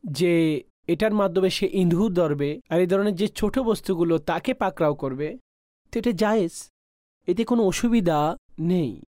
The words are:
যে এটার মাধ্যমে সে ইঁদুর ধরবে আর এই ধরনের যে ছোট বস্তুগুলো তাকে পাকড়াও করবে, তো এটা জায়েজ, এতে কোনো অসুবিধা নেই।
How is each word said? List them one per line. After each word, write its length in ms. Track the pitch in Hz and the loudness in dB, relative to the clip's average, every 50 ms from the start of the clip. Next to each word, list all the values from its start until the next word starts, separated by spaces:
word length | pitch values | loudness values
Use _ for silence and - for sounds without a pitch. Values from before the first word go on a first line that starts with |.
| - 214 | -8 -8
যে 520 | 143 135 180 175 170 165 165 160 151 139 - _ _ _ _ | -4 0 0 2 2 2 2 2 0 -2 -6 _ _ _ _
এটার 280 | - 170 147 214 220 208 | -4 -2 0 0 0 2
মাধ্যমে 360 | 214 202 196 170 190 185 185 | 2 0 0 2 2 0 0
সে 180 | 185 - - 190 - | 0 0 -2 -2 0
ইঁদুর 420 | 196 185 175 170 170 208 226 180 | 2 2 4 4 2 2 0 2
ধরবে 460 | 180 175 156 147 147 143 143 147 151 - _ | 2 2 2 0 -2 -2 -4 -4 -6 -8 _
আর 120 | 160 170 | 0 2
এই 60 | 185 | 2
ধরনের 280 | 175 185 196 196 208 196 | 2 2 0 0 0 0
যে 140 | 170 208 208 | -2 -4 -4
ছোট 300 | - - 208 208 202 262 | -2 -2 -4 -2 0 0
বস্তুগুলো 600 | 262 226 214 - - - 190 165 175 170 165 160 | 0 0 -2 -2 -2 -4 0 0 2 2 2 0
তাকে 360 | 151 - 170 170 - - 254 | 0 -2 -4 -2 -2 -4 -4
পাকড়াও 400 | - 214 190 190 - 165 151 147 | -2 -2 -4 0 0 0 0 0
করবে, 440 | 147 - 135 131 135 147 156 214 262 _ _ _ _ _ _ _ _ _ _ - | 0 -4 -6 -4 -4 -6 -8 -8 -12 _ _ _ _ _ _ _ _ _ _ -6
তো 60 | 233 | -2
এটা 140 | - 240 220 | -2 -2 0
জায়েজ, 560 | 165 214 208 220 226 185 170 - - - - _ _ _ _ _ _ _ _ _ _ _ | 0 0 2 2 2 0 -2 -4 -10 -18 -20 _ _ _ _ _ _ _ _ _ _ _
এতে 180 | - 180 185 233 | -4 -2 -2 0
কোনো 220 | 220 247 233 220 | 0 2 2 2
অসুবিধা 720 | 190 180 - - 240 226 233 190 170 160 147 147 156 175 - _ _ - - | 2 0 0 0 2 2 2 2 2 2 2 2 0 -2 -6 _ _ -10 -6
নেই। 440 | 160 170 180 180 160 123 98 76 - _ _ | -2 0 2 2 0 -2 -4 -10 -16 _ _